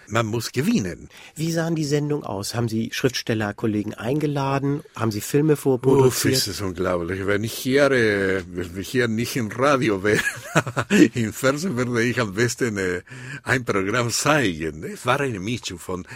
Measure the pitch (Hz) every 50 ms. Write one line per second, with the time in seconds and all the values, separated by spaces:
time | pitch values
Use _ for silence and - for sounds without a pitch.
0 | - - 98 117 117 107 113 120 - - - 120 147 220 240 160 98 87 71 64
1 | 71 - - - - - - 147 160 165 165 165 160 165 170 160 151 139 147 147
2 | 147 147 147 143 - - 101 95 101 - - 120 120 107 110 113 113 117 - -
3 | - 127 - - - - 113 110 110 104 101 - 120 110 104 104 98 107 - -
4 | 101 117 143 156 151 147 143 143 135 135 139 135 139 139 143 156 - - - -
5 | 110 113 101 104 - - - 143 151 156 147 - - 139 131 123 - 131 139 139
6 | 131 123 117 - - - 98 - - 104 87 - 104 92 85 90 90 90 90 87
7 | 85 82 95 95 95 98 101 101 110 113 - - - 127 131 143 143 139 135 123
8 | 113 107 101 98 98 95 95 95 87 90 90 90 85 85 87 98 92 - - 127
9 | 123 113 110 113 120 - - 139 110 104 - 123 131 147 143 127 123 110 101 95
10 | 95 104 107 - - - - - - 622 - - - 131 - 139 - - 202 208
11 | - - - 127 113 104 - - 131 131 139 147 175 151 123 120 123 120 120 113
12 | 117 123 107 123 117 101 92 107 123 113 - - 135 117 104 98 95 90 90 90
13 | - - 131 127 127 131 143 - - - 123 131 120 - 101 98 95 98 110 127
14 | 120 117 - - - 147 151 147 120 95 82 76 80 78 76 78 - 190 214 -
15 | - 123 131 139 143 131 110 92 90 113 127 - - - 92 82 - - 92 90
16 | 90 - 123